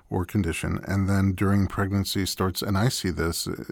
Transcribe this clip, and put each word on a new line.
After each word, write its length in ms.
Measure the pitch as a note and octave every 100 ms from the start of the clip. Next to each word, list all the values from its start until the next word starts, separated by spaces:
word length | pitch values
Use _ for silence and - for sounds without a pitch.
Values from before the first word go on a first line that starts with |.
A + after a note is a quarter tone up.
| _
or 140 | G2
condition, 560 | F2 G#2+ E2+ D#2 F2 -
and 240 | - G2 F#2+
then 260 | G2 G2
during 340 | F#2 G2 G2 F#2+
pregnancy 580 | - G2 G2 F#2+ G2+ F#2
starts, 340 | - F#2+ -
and 160 | - G2
I 120 | A#2+
see 220 | - F#2
this, 360 | D#2+ E2 E2 -
uh, 80 | - -